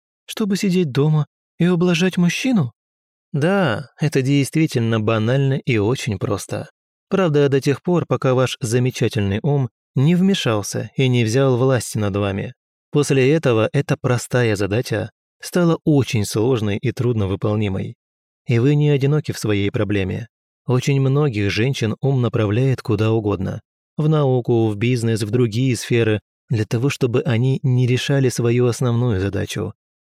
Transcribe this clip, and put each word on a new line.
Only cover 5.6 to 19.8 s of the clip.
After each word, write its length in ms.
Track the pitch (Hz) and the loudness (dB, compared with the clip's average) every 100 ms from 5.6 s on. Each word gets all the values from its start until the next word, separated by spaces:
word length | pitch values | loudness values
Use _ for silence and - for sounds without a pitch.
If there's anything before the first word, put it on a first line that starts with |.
| - 113 | 0 0
очень 400 | 101 131 - 98 | 0 0 -4 -4
просто. 520 | - 98 - 104 - _ _ _ - | -4 -6 -6 -10 -10 _ _ _ -4
Правда, 400 | 190 180 147 143 | 0 2 2 2
до 120 | 135 | 2
тех 220 | 143 131 | 0 -2
пор, 240 | - 175 - | 0 -2 0
пока 280 | 127 135 | -2 0
ваш 220 | 127 127 - | 2 0 -4
замечательный 800 | 113 123 127 - 113 110 101 98 | -2 0 0 0 -2 -2 -2 -2
ум 280 | 151 143 127 _ _ | -2 -2 -2 _ _
не 200 | - 143 | 0 2
вмешался 760 | 175 190 196 127 110 98 113 113 - | 4 2 0 0 -2 -2 -6 -6 -2
и 120 | 131 | 2
не 160 | 123 | 2
взял 320 | 110 120 135 123 | 2 2 2 2
власть 400 | 131 127 - 110 | 2 0 -2 -4
над 200 | 101 101 | -2 -2
вами. 380 | 101 98 101 - _ _ _ | -2 -4 -8 -12 _ _ _
После 380 | 147 143 135 127 | -2 2 2 4
этого 360 | 160 139 110 110 | 2 2 2 2
эта 240 | 139 - 147 | 0 -2 -2
простая 580 | - 120 - 127 120 | -2 -2 -2 0 0
задача 560 | 98 98 104 - 107 107 - _ _ | 0 -2 -2 -2 -4 -6 -12 _ _
стала 380 | - 185 170 160 | -6 0 2 2
очень 400 | - 143 123 110 | 2 2 2 0
сложной 540 | 101 - 117 123 104 101 | -2 -2 0 0 -2 -2
и 140 | 123 | -4
трудновыполнимой. 1040 | - 120 113 95 98 110 104 104 95 107 - _ _ _ _ - | -2 -2 0 -2 -2 -2 -2 -2 -4 -8 -12 _ _ _ _ -2
И 120 | 117 | 0
вы 160 | 131 147 | 2 2
не 120 | 147 | 2
одиноки 420 | 143 135 151 - | 2 2 0 -2
в 60 | - | -4
своей 320 | 110 104 101 | -2 0 0
проблеме. 580 | - | -2